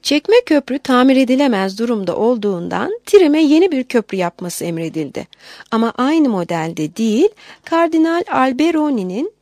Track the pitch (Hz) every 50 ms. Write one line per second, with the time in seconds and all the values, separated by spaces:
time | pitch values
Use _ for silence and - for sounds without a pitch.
0 | _ - 277 294 - - 415 494 494 - 320 285 269 - 247 285 _ - 262 247
1 | 254 269 269 262 269 226 254 262 285 277 233 190 190 190 190 202 226 240 240 214
2 | 190 180 170 - 214 226 254 226 202 208 196 175 175 175 180 180 214 320 427 480
3 | _ - - 415 370 302 294 311 320 277 294 311 370 392 311 262 254 _ - 240
4 | 208 _ - 190 180 175 _ - 185 175 - - - 170 170 165 165 160 156 160
5 | 156 139 - - - _ _ _ - - - - - _ - 226 226 226 - -
6 | 247 269 311 330 302 262 220 185 175 - 175 165 156 165 170 175 156 151 170 -
7 | 226 226 208 226 330 427 - _ - - - _ _ - 330 330 339 330 330 320
8 | 320 330 330 339 - - 311 - 254 262 269 254 294 339 339 311 302 302 277 226
9 | 185 185 180 208 294 415 466 _